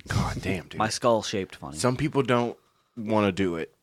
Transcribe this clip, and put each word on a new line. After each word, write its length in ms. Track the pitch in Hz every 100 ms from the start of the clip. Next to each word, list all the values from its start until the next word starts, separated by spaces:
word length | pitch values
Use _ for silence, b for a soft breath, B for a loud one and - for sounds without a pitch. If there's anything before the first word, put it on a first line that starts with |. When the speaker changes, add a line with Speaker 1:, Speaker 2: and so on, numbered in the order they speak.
| -
Speaker 1:
God 340 | - - -
damn, 240 | 95 92 -
dude. 100 | -
Speaker 2:
My 100 | 107
skull 340 | - 123 110
shaped 320 | - 104 92
funny. 220 | - 71 78
Speaker 1:
Some 180 | 123 127
people 260 | 147 139
don't 340 | 127 120 117 - _ _ _ -
wanna 340 | 107 107 101
do 240 | 92 92 82
it. 160 | 73 _